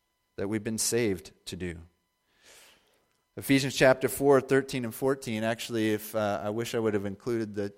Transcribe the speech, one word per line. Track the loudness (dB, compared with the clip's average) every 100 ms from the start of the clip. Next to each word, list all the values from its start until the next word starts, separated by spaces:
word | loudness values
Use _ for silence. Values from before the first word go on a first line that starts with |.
| _ _ _ -8
that | -4
we've | -4
been | -4 -4
saved | 0 2 0 0 -6 _ -14
to | -8
do. | -8 -8 -14 _ _ _ _ _ -20 -20 -20 _ _ _ _ _ _ -8
Ephesians | 2 2 2 4
chapter | 6 6 2
four, | 2 6 6
thirteen | 6 2 2 -4 -6
and |
fourteen, | -4 -2 -2 -4 -2
actually, | -2 -2 -4 0 2
if, | 0 -2
uh, | -2 -2 -2
I | -2
wish | -4 -4 0
I |
would | 0
have | 0 -2
included | -6 -4 -2 -2 -4
the, | -6